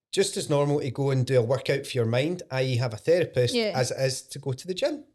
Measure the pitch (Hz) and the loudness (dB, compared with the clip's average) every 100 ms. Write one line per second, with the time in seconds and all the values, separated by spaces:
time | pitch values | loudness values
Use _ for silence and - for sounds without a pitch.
0 | _ 180 196 214 143 143 143 143 139 120 | _ 0 0 0 0 2 2 2 -2 -2
1 | 139 135 123 131 110 131 - 139 139 127 | 0 2 4 4 4 0 0 -2 -2 -2
2 | 113 120 147 180 - 131 131 123 127 107 | 0 2 0 -2 -6 -2 0 0 -2 -2
3 | - 175 156 - 123 240 214 175 127 131 | 2 2 2 2 2 2 0 0 -2 0
4 | 135 127 - 143 139 127 175 180 285 294 | -2 -2 -10 -10 -8 -8 -6 -2 -2 -2
5 | - | -10